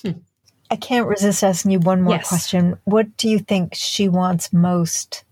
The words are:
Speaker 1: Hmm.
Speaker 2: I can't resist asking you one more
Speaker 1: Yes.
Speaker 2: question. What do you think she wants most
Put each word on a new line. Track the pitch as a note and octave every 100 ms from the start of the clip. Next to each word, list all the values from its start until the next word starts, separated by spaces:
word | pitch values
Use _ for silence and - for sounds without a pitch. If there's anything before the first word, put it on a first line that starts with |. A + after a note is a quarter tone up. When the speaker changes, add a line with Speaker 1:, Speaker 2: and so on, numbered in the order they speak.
Speaker 1:
Hmm. | G3+ E3+ _ _ _ _ -
Speaker 2:
I |
can't | - - B3 A3
resist | G3+ G3+ F#3
asking | G3 F3 G3
you | F#3+
one | F3+ F#3
more | F3+ E3+
Speaker 1:
Yes. | -
Speaker 2:
question. | F3 - F3+ F3 - F#3+
What | G#3+ A3 -
do | A3
you | G#3+
think | - G3 E3+
she | - - - G3
wants | F3+ F#3 E3+ -
most | E3+ F3+ F3 E3 - - - -